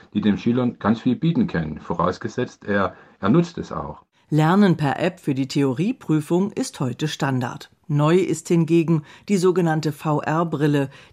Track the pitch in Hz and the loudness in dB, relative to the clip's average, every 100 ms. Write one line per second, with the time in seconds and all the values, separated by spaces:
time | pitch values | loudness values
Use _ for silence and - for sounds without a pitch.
0 | - 107 104 92 117 120 123 - 101 117 | -4 0 2 0 2 0 0 -2 0 2
1 | 127 117 165 165 90 85 78 76 - 85 | 2 0 0 2 0 0 -4 -8 -8 -2
2 | 87 92 110 - 120 - - 101 95 - | -2 -2 -8 -6 -8 -8 -4 -2 -2 -6
3 | - - 98 151 170 - 92 80 73 76 | -20 -6 2 2 2 -4 -10 -8 -10 -12
4 | _ _ - 151 156 190 202 160 147 - | _ _ -4 2 4 4 4 4 0 0
5 | 175 180 - 131 131 - 139 120 196 269 | -2 -4 -6 -4 -2 0 0 0 -4 -4
6 | - 156 147 175 196 - - - 131 - | -2 -2 0 0 0 -4 -6 -4 -6 -4
7 | 156 - 143 131 123 - - _ - 147 | -6 -4 -2 -2 -4 -8 -18 _ -4 0
8 | 151 180 185 156 - 170 160 170 156 165 | 4 2 2 -4 0 0 4 2 2 0
9 | 151 - - 202 185 180 170 156 151 147 | -2 -14 -2 2 2 2 2 0 -4 -6
10 | 160 147 - 156 170 156 151 147 139 - | -4 -2 -2 -2 -2 0 0 0 -2 -8
11 | - | -20